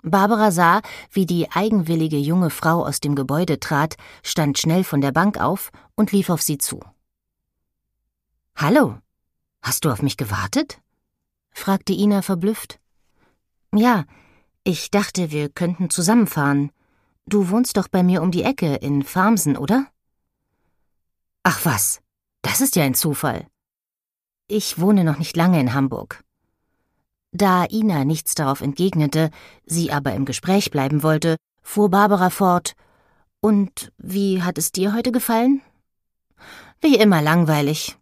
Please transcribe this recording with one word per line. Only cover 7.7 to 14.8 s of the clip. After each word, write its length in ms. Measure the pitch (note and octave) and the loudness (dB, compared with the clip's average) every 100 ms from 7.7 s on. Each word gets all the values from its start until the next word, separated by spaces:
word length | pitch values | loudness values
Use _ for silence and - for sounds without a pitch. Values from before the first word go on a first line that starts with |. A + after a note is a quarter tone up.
| _ _ _ _ _ _ _ _ | _ _ _ _ _ _ _ _
„Hallo, 440 | - D#3+ C4+ F#3+ G#2 _ _ _ _ _ _ | -4 2 4 2 -2 _ _ _ _ _ _
hast 220 | B2+ - | -6 -2
du 60 | D#3+ | -2
auf 120 | A2+ | -2
mich 140 | C#3 - | -4 -4
gewartet?“, 640 | A#2 F#2+ F#2+ C#4 D4 - _ _ _ _ _ _ _ | -6 -6 -2 -4 -4 -10 _ _ _ _ _ _ _
fragte 440 | - - G3 - | -10 -2 -2 -2
Ina 260 | F#3+ G3+ G3+ | 0 2 2
verblüfft. 600 | F#3 F3+ F#3+ A3 - - _ _ _ _ _ _ _ _ _ | 0 -2 -2 -4 -10 -20 _ _ _ _ _ _ _ _ _
„Ja, 300 | G#3 A#3+ G#3+ C#3+ _ _ _ _ _ | 2 4 2 -2 _ _ _ _ _
ich 280 | - D#3+ | -4 -4